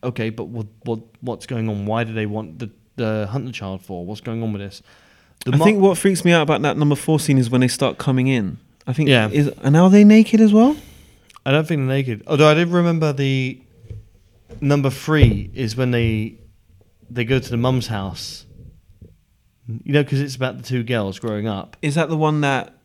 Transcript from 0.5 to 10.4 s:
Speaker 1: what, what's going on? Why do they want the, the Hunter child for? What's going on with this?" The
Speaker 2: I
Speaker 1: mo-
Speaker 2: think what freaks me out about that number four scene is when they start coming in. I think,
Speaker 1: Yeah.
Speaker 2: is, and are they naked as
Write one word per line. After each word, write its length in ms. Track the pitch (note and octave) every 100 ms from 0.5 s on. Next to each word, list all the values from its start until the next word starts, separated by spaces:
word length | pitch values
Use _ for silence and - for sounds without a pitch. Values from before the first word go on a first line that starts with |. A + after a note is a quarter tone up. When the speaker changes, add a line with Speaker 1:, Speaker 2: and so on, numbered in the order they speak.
| A#2 G#2+ _
Speaker 1:
what, 160 | - A2+ A2+ _
what's 260 | B2 A2+ -
going 200 | B2 A2
on? 200 | G#2 G2+
Why 160 | A2
do 100 | A2+
they 140 | A2 G#2+
want 320 | G#2+ G#2 D#2+
the, 100 | A#2 _ _ -
the 320 | A2+ A2 G2+
Hunter 200 | B2 C3
child 300 | A#2 G2 F#2+
for? 240 | - F#2 F2
What's 160 | G2+
going 220 | - A2+
on 100 | A2+
with 80 | G#2
this?" 220 | G2 - _ _ _ _ _ _ -
The 80 |
Speaker 2:
I 40 | C3+
Speaker 1:
mo- 80 | E3+
Speaker 2:
think 160 | G#3+
what 160 | G3 F3
freaks 260 | G3 F#3
me 80 | F3
out 120 | E3+
about 180 | D3+ D3+
that 160 | D3 C#3
number 180 | D3 C#3+
four 240 | - D#3
scene 200 | - C3+
is 100 | A#2+
when 120 | B2+
they 60 | B2+
start 300 | - C3+ -
coming 300 | - B2+ C3
in. 300 | C3 G2 - _ _ -
I 80 |
think, 160 | C3 D3
Speaker 1:
Yeah. 200 | B2+ A2
Speaker 2:
is, 220 | C3 C#3+ -
and 120 | - D3+
are 140 | F#3
they 140 | G3+
naked 360 | G#3 A3 A3
as 140 | A3